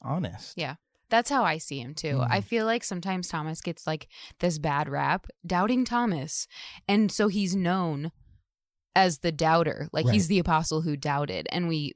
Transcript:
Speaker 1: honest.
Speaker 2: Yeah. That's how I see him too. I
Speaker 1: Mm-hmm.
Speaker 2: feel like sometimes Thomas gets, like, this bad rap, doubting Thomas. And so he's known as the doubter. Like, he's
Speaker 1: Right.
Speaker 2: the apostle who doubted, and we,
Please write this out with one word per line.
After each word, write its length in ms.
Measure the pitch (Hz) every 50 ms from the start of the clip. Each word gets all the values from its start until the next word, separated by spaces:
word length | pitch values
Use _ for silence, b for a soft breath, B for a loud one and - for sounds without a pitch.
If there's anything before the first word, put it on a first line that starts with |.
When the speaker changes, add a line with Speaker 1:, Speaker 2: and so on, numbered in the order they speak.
Speaker 1:
honest. 560 | - 123 143 185 175 90 82 - - - -
Speaker 2:
Yeah. 180 | 185 160 131 147 - _ _ _ _ _ -
That's 200 | 226 233 240 -
how 140 | 285 269 214
I 140 | 170 156
see 220 | 165 - - 143 131
him 140 | 117 131 156
too. 280 | - - 156 139 131
I 180 | 127 120 - 196
Speaker 1:
Mm-hmm. 80 | 202
Speaker 2:
feel 180 | - 233 226 220
like 180 | 220 233 240 -
sometimes 440 | - 196 175 170 196 185 180 180
Thomas 320 | - - 160 151 160 160 -
gets, 240 | - 175 165 - -
like, 220 | - 160 156 - - B B B B B B
this 180 | - 180 165 156
bad 280 | 147 156 143 143 151
rap, 400 | 143 139 143 139 139 160 196 - - - _ -
doubting 380 | 170 180 175 190 214 254 247 254
Thomas. 640 | - 240 240 240 226 175 147 131 160 - - - B B B B B B B B
And 240 | - 202 208 214 202
so 160 | - - 208
he's 260 | 208 180 214 196 180 185
known 560 | 196 180 170 185 190 180 165 151 139 147 165 - _ - _ - _ _ _ _ _ _ _ _ _ _ _ -
as 240 | 185 190 185 160 -
the 120 | - 175
doubter. 580 | 160 143 165 156 160 170 165 156 - - - -
Like, 160 | - 156 160 123
he's 140 | - 208 185
Speaker 1:
Right. 60 | 160
Speaker 2:
the 100 | 208 185
apostle 420 | 170 185 165 156 165 - 156 156
who 140 | 165 170 147
doubted, 520 | 143 - 151 139 143 147 - 92 90 - -
and 160 | - 175 175
we, 240 | 170 165 156 147 135 -